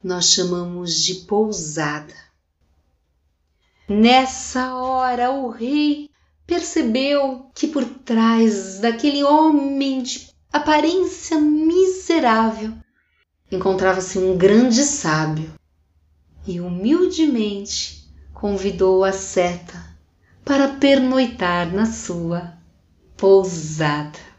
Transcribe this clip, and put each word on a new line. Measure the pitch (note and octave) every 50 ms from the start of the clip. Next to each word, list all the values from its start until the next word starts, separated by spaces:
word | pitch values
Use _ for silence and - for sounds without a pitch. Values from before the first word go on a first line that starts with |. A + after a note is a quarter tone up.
| -
nós | F#3 F3+ F3+ F3
chamamos | - - - F3+ F3+ F3+ F3 F3 F3 F3 F3+ F3 E3+ E3 D#3+ -
de | F#3 F3+ - -
pousada." | - G#3 G#3 A3 G#3+ G#3 F3+ D#3+ D3+ D3+ E3 D#3 D3 D3+ D3+ D3+ - - - - _ _ _ _ _ _ _ _ _ _ _ _ _ _ _ _ _ _ _ _ _ _ _ _ _ _ _ _ _ _ _ _ -
Nessa | G3+ G#3 A3 A#3 B3 C4 C4 B3+ - - - - - B3+ B3+ C4 B3+
hora, | B3+ B3+ B3+ C4 B3+ B3+ B3+ B3 A#3+ A#3+ B3
o | C4+ C#4 C4+ A#3+
rei | A3 A3+ A3+ A#3+ C#4+ D4 D4+ D4+ D4 D4 D4 - _ _ _ _ _ _ _
percebeu | - E4+ E4+ D#4+ - - E4 D4 A#3 A3 C4 C4+ C#4 C#4+ C#4+ C#4 C4+ B3+ B3 - - _
que | - -
por | D4 D#4 C#4+ B3
trás | A3+ - - - - A#3+ A3+ A3+ A3+ A3+ A3+ A3+ A3 G#3 G3 F#3+ F#3+ F#3+ F#3+
daquele | G#3 A#3 A#3 A3+ - D4 C#4 C#4+ C#4+
homem | C#4+ D4 D#4 D#4 D#4+ D4+ C#4+ C4+ C#4 C#4 C#4 C#4 C4+ C4 C4 B3
de | B3 - - - - _ _ _ _ -
aparência | D4 D4 D#4 D4+ D4+ D4 D#4+ F4 F#4+ F#4 - - - - - E4+ D4+
miserável | D4+ D4+ D4+ D4+ D#4 D#4+ E4+ F4+ F#4+ F#4 - - - - E4 E4 C#4 A#3+ A3 A3 A3+ A3 G#3+ A3 G#3+ A3 A3+ - - _ _ _ _ _ _ _ _ _ _ _ _ _ -
encontrava-se | F#3 F3+ F#3+ F#3+ F#3 G3 F#3+ F#3 F#3 F#3 - - F#3+
um | F#3 F#3+ F#3
grande | F3 F3 F#3+ G#3 A3+ B3 B3+ A3+ A#3 C#4+
sábio | C#4+ - - - E3 D#3 D#3 D#3 D3+ D#3 D#3 D#3 D#3+ D#3+ - _ _ _ _ _ _ _ _ _ _ _ _ _ _ _ - -
e | - F3+ F3
humildemente | F3 F3+ F3 F3+ F#3+ A#3 D4+ F4+ F#4 F4+ - D#4+ D#4+ D4 B3+ A#3 G#3+ G#3 G3+ G3 G3+ G#3 - - - - - - - _ - - - - -
convidou | - - G3+ G3+ F#3+ F#3+ G3+ F#3 F3+ F#3+ F#3+ F#3+ F#3 F#3+
a | F#3+ G3
seta | F#3+ - - - F#3+ F3+ F3 F3 F3 - - - F3 - - - - _ _ _ _ _ _ _ _ _
para | - C#4 C#4 C#4 C#4
pernoitar | C#4 - - C#4 C#4 C4+ B3+ B3+ B3+ C4 C4 A#3 - - F#3+ F3 F3 F3 F3 E3+ F3+
na | G3 A3
sua | A3 A3+ - - - F3+ E3+ E3+ E3 E3+ F3 F3 E3+ - - _ _ _ _ _ _ _ _ _ _ -
pousada. | - - G3 G3 G3 F#3 F3+ E3+ E3 D#3 D3+ D#3 D#3 D#3+ D3+ D3 D3+ D3 D3+ - - - - -